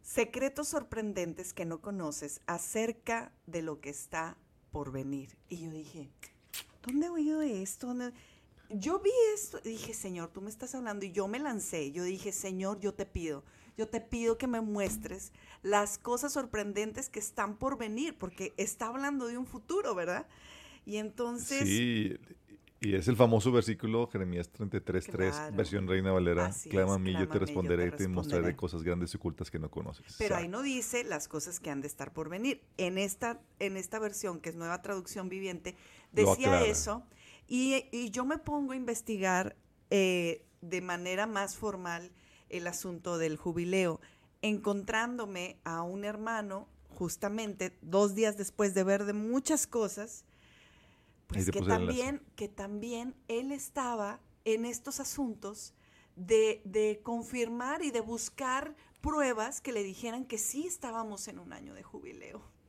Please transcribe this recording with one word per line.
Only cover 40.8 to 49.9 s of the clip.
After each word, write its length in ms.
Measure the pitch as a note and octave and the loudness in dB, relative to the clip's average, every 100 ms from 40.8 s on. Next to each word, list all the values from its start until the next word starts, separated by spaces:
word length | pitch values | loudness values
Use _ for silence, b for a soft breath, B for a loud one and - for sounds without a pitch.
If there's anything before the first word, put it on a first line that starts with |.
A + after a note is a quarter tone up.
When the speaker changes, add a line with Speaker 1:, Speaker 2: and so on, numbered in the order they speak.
Speaker 1:
manera 440 | F3+ F3 F3+ F#3 A3 | -2 -2 0 0 2
más 320 | G#3 G3 - | 0 -2 -2
formal 540 | G#3+ F#3+ F3+ E3+ F3+ b b b b | -4 -4 -4 -6 -8 b b b b
el 180 | F3+ F3 | -6 -4
asunto 500 | E3+ F#3+ E3+ F3 E3+ | -4 -6 -6 -2 0
del 200 | D#3+ D3+ | 0 0
jubileo, 600 | F3+ E3+ F3 F#3+ F3+ D#3+ B B B _ | -2 -2 2 4 4 0 B B B _
encontrándome 1160 | G#3+ G#3 G#3 G3+ G3 A3 A#3 B3 G#3+ F#3 F3+ - | -2 0 0 0 0 0 0 -2 -6 -6 -6 -8
a 180 | E3+ E3 | -6 -4
un 240 | F3 G3 G3+ | -4 -4 -4
hermano 600 | G#3+ A3 A3+ G#3 G3 G#3 - - | -4 -4 -4 -4 -8 -10 -20 -20
justamente 840 | - F3 - G3+ G#3+ A3 G3 F3+ - | -6 -4 -2 -2 -2 -4 -4 -6 -6
dos 320 | D#3+ F#3+ G#3 | 2 6 6
días 240 | G3 A3 G#3 | 6 2 2
después 360 | F#3+ - G#3 F#3+ | -6 2 4 6
de 80 | |
ver 220 | F#3 G3 G3+ | 6 4 4
de 80 | |
muchas 520 | G#3 G#3+ B3+ C4+ D#4 - | 0 0 0 2 2 2
cosas, 580 | A#3+ G3+ | 0 0